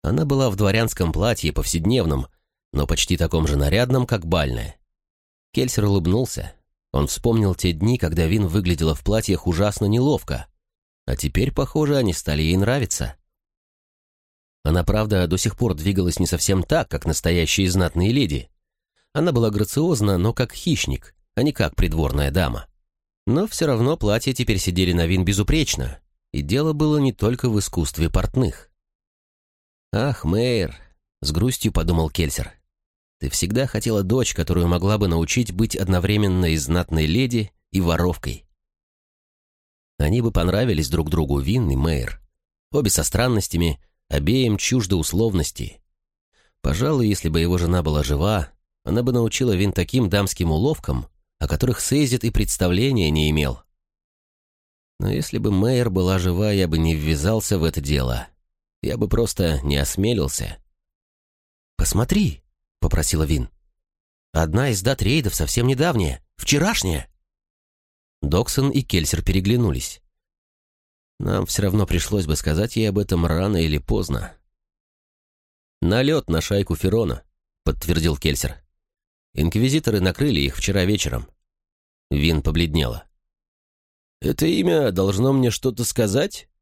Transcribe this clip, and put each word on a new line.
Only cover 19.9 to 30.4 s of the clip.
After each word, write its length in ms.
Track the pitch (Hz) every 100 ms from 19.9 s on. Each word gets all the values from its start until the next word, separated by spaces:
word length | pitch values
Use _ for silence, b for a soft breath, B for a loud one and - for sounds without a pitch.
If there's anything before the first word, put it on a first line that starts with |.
| 139 104 92
но 160 | 101
как 200 | - -
хищник, 640 | - - 143 - 65 - _ _ -
а 80 |
не 80 | 143
как 240 | - 78 -
придворная 560 | 87 80 71 67 69
дама. 360 | 76 78 57 - _ _ _ _ _ -
Но 220 | 131 214
все 200 | - 156
равно 300 | 117 123 165
платья 360 | 107 110 139
теперь 240 | 123 117 98
сидели 340 | - 90 92
на 160 | 87 85
Вин 160 | 92
безупречно, 760 | 90 101 104 - - - 62 - _ _ _
и 100 | 71
дело 320 | 71 117 156
было 240 | 147 156 151
не 160 | 135
только 360 | - 104 127 127
в 80 | 107
искусстве 500 | - - 78 - 80
портных. 600 | 92 92 131 110 - - _ _ _ _ _ _ _ _ _ _ _ _
«Ах, 340 | 101 139 127 76
Мэйр», 500 | 98